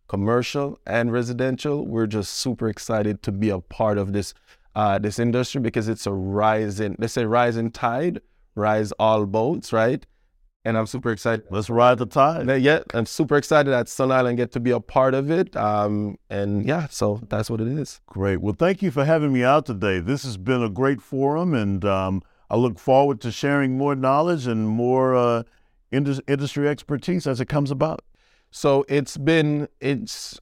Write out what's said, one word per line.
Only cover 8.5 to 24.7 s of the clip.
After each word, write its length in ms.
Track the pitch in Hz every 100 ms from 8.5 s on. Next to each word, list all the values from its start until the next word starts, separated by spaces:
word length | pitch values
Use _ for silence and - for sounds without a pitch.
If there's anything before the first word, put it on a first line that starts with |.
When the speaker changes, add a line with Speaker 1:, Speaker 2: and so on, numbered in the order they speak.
| -
Speaker 1:
rise 360 | 107 107 107
all 320 | - 110 110 101
boats, 460 | 107 117 170 -
right? 340 | 113 113 131 - _ _ _ _ _ 113
And 120 | 113
I'm 100 | 110
super 240 | 127 120
excited. 340 | 107 120 110 -
Speaker 2:
Let's 180 | 95 104
ride 280 | 117 123 127
the 60 | 120
tide. 420 | 147 139 165 123
Speaker 1:
Yeah, 80 | 135
yeah, 240 | 135 160 -
I'm 120 | 117 110
super 320 | - 151 147
excited 320 | - 156 139
that 160 | 127 117
Sun 240 | - 131
Island 260 | 131 127 120
get 140 | 120
to 60 | 127
be 120 | 120
a 80 | 120
part 340 | - 135 131
of 160 | 131 143
it. 240 | 165 185 -
Um, 640 | 107 107 104 104 104 - -
and 360 | 101 101 101 101
yeah, 220 | 160 151
so 320 | - 104 104 117
that's 200 | 107 110
what 120 | 113
it 60 | 113
is. 340 | 147 139 - _
Speaker 2:
Great. 300 | 98 98 92
Well, 180 | 98 101
thank 240 | 170 196
you 100 | 190
for 140 | 135 139
having 260 | 160 147
me 120 | 127
out 220 | 123 147 147
today. 340 | 101 101 92
This 240 | 87 139
has 120 | 131 98
been 240 | 95 127
a 60 | 117
great 320 | 98 135 135
forum, 520 | - 135 139 156 180
and, 320 | 135 101 98 101
um, 360 | 95 95 95 - _ -
I 60 | 110
look 240 | 123 101
forward 420 | - 131 143 131
to 100 | 120
sharing 460 | 104 147 143 135 127
more 180 | 143 135
knowledge 520 | 131 139 170 170 123
and 200 | 113
more, 480 | 110